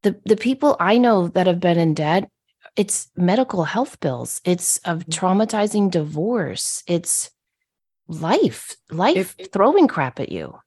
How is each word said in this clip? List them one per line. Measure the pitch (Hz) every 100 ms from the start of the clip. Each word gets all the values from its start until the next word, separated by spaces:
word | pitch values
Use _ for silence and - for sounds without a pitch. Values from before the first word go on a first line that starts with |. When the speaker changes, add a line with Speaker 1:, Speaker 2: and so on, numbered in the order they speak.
Speaker 1:
The, | 208 180
the | - 220
people | 240 262 294 -
I | 180 233
know | 247 208 170
that | - 185
have | 175
been | 175 170
in | 165
debt, | 156 151 180 208 _ _ _ - -
it's | 202 - - -
medical | 180 214 254 196
health | 156 214 277 -
bills. | 151 123 123 -
It's | - 180 - -
a | -
Speaker 2:
Mm-hmm. | 165 175
Speaker 1:
traumatizing | 160 185 190 220 214 208 208 202
divorce. | 175 151 151 196 247 143 98 - - -
It's | 170 170 - - _ _ _ _ _ _ _ -
life, | 156 214 302 415 - - - _
life | 160 202 311
Speaker 2:
If | 185 - -
Speaker 1:
throwing | 190 214 381 294
crap | - 131 -
at | -
you. | 90 73 -